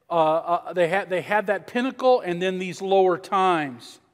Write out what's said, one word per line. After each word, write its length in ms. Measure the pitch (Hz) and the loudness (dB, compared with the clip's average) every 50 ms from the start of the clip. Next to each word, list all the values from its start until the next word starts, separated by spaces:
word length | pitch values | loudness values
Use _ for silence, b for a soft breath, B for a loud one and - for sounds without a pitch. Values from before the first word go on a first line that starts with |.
| _ - | _ -2
uh, 40 | 170 | 0
uh, 580 | 165 156 156 156 165 - 170 175 170 - - | 2 2 2 2 0 0 0 -2 -2 -2 -4
they 160 | 170 185 175 160 | -2 0 0 0
had, 200 | 180 202 185 165 | 0 -2 -2 -2
they 120 | 185 175 | -4 -4
had 260 | 147 - 208 214 202 | -2 0 0 0 0
that 220 | 202 202 185 - - | 0 -4 -4 -6 -6
pinnacle 520 | - 240 247 269 - - 262 254 254 240 | -6 -4 -4 -4 -4 0 2 4 4 4
and 220 | - 180 175 175 | 2 -2 -4 -2
then 160 | 185 190 185 185 | -2 -2 -2 -4
these 240 | 190 180 160 - | -6 -8 -8 -6
lower 340 | 190 190 190 190 185 185 175 | -2 2 4 4 6 4 2
times. 840 | 165 - - 208 190 185 185 175 160 151 135 120 120 - - - - _ _ | 0 -2 -2 0 2 2 4 2 2 0 -4 -8 -12 -16 -20 -20 -20 _ _